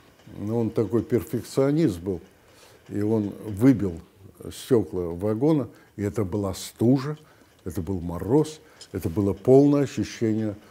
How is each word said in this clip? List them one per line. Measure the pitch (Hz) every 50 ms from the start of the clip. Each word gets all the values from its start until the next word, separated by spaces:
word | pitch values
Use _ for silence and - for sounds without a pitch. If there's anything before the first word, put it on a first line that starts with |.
| _ _ _ _ _ - 92
ну, | 92 101 104 117 120
он | 113 107
такой | - 127 113 98 113 113 104
перфекционист | - 123 110 - - - 113 - - - 139 135 139 147 156 170 127 92 85
был, | 85 101 92 80 - - _ _ _ _ _ - - - - _ _
и | - 104 101
он | 104 107 113 110 104 101 - - -
выбил | 107 101 95 117 139 131 95 101 92 82 80 - - _ - - - - - - -
стекла | - - - - 135 110 98 - 98 92 87 82 85
вагона, | 87 98 107 110 110 135 156 165 143 120 - - - - _ _
и | - 101
это | 104 - 117 104
была | 90 98 107 98 95 95
стужа, | - - - - - 110 120 135 139 127 147 151 - - - _ _ _ _ _ _ _
это | 92 80 101
был | 80 85 98 87
мороз, | 85 87 85 85 87 95 127 156 151 - - - - - - - - -
это | - 95 - -
было | 80 107 98 98 95
полное | - - 127 131 135 143 143 147 143 135
ощущение | - - - 104 - - - 117 110 107 110 110 107 101 107 - -